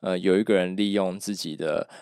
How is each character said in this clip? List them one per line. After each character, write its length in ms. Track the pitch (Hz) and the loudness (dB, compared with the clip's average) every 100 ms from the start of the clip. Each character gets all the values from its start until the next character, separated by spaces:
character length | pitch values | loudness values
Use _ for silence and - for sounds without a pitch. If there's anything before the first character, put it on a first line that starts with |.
呃， 160 | 95 90 | -4 0
有 180 | 95 95 | 4 4
一 60 | |
个 100 | 107 | 4
人 220 | 98 90 95 | 2 2 0
利 160 | 104 | 0
用 260 | 101 95 98 | 2 0 -4
自 160 | - | -8
己 220 | 98 82 76 | -6 -6 -6
的， 320 | 78 78 - - | -4 -4 -4 -12